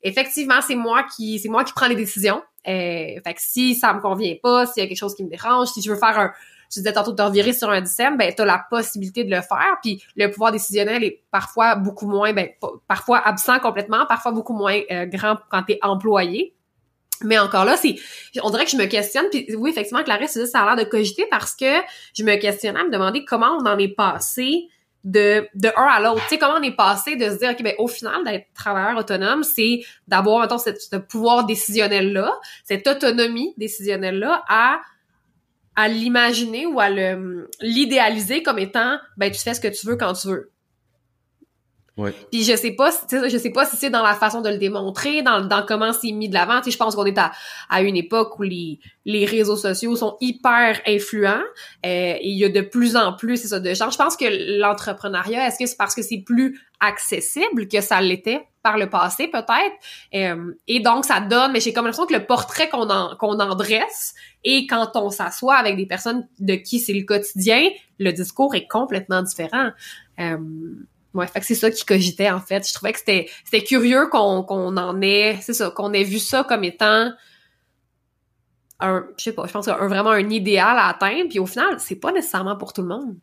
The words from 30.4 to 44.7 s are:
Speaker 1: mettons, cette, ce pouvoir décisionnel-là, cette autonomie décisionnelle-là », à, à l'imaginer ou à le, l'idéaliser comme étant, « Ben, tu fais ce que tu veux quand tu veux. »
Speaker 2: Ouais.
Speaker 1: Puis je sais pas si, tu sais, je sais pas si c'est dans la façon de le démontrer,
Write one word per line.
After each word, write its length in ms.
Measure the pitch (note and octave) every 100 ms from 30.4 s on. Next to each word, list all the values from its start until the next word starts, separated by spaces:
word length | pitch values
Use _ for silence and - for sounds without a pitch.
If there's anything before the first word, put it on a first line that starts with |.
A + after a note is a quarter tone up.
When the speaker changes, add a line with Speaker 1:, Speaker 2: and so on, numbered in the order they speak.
Speaker 1:
mettons, 160 | A#3 A#3
cette, 240 | A#3+ G3+
ce 160 | - G3
pouvoir 480 | F#3+ A3+ A#3 A#3+ A3
décisionnel-là, 840 | A3 - G#3 G3+ G3+ F#3+ G3 G#3+ B4+ - - -
cette 200 | G3 A#3
autonomie 640 | C#4 C#4 A#3+ A#3 A#3 D4+ -
décisionnelle-là », 880 | G#3+ - G3+ G3 F#3+ F#3+ A3+ E4+ -
à, 320 | G#3+ A#3+ D#4 - _ _ _ _ _ _ _ _ -
à 80 | G#3+
l'imaginer 800 | A3+ A#3 A#3+ A#3+ A#3 A#3+ A3+ E4
ou 140 | C#4
à 100 | G3+
le, 600 | G3 F#3 F#3 F#3+ F3+ - -
l'idéaliser 840 | A3 A#3 C#4 C4 A3 A3 G3 C#4
comme 160 | E4 A3+
étant, « 380 | F#3+ A#3+ A#3+ C#4+ - -
Ben, 140 | G3+
tu 80 | G3
fais 140 | -
ce 80 | A#3
que 60 | A3
tu 180 | G3+ G3+
veux 80 | A#3+
quand 180 | G#3
tu 140 | F#3 G3
veux. » 240 | F3+ - _ _ _ _ _ _ _ _ _ _ _ _ _ _ -
Speaker 2:
Ouais. 160 | G#2 - -
Speaker 1:
Puis 120 | A#3
je 120 | A3 A3
sais 180 | A#3+
pas 180 | - C#4
si, 160 | E4+ -
tu 120 | B3+
sais, 80 | C4
je 100 | A#3+
sais 100 | A#3
pas 160 | G3+ D4+
si 100 | -
c'est 140 | C#4
dans 140 | A#3
la 100 | G#3+
façon 280 | G#3 G#3+ A#3
de 80 | A3
le 100 | G#3
démontrer, 640 | G3